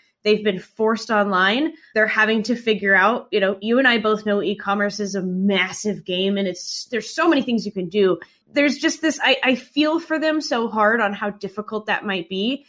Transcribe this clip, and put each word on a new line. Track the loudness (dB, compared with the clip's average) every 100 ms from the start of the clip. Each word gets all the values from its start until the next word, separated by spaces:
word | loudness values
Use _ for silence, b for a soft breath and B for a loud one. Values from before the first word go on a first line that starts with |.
| b b
They've | 0 2
been | 0 -4
forced | -6 -2 0 0 0
online. | 0 2 2 2 2 -2 -6 B
They're | 0 2
having | 2 2 2
to | 0 -2
figure | 0 0 4 4
out, | 4 2 -2
you | 0
know, | 0 0
you | 0 2
and | 4
I | 2
both | 2 0 0
know | 0
e-commerce | 0 -4 -2 -2 -2 -4
is | -6 -4
a |
massive | -4 0 0 2 -2 -4 -6 -6
game, | -4 -2 0 0
and | -2
it's, | -6 -8 -10 -6
there's | -8 -4
so | 0 2
many | 2
things | 0 -2 -4
you |
can | -6 -4
do. | 2 2 2 B B _
There's | 0 0 2
just | -2 0
this, | -2 0
I, | 0 0
I | 0 0
feel | -2 -2 0 0
for | -2 -2
them | 0 0
so | -2 -2 -2
hard | 2 2 2
on | 0
how | -2 -6
difficult | -6 -10 -10 -8 -6 -4
that | -4 -2
might | -6 -4
be. | -4 -2 -4